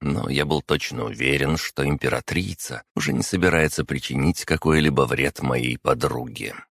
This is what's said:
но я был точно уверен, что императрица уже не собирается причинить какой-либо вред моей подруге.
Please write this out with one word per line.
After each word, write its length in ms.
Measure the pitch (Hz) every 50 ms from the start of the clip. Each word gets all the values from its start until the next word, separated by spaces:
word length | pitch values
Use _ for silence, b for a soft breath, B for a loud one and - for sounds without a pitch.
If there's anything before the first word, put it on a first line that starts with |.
но 280 | - 71 71 76 - -
я 160 | 67 69 73
был 160 | 73 78 73 -
точно 420 | - 76 71 - - - 60 58
уверен, 540 | 55 53 55 62 67 69 71 69 71 80 -
что 280 | - - - - 69
императрица 960 | 71 73 69 - 64 - 62 - - - 87 92 98 87 - - - 62 58 - _ _
уже 180 | - 147 - -
не 100 | - -
собирается 640 | - - 90 85 90 82 82 80 76 - - 65
причинить 600 | - 71 67 - - 65 65 69 85 85 - -
какой-либо 580 | - 76 71 - 78 78 80 76 76 69 69 67
вред 400 | 60 62 62 67 69 - - -
моей 360 | 65 62 62 60 62 60 -
подруге. 760 | - - - 117 - - 60 60 62 60 - - 50 - - - - _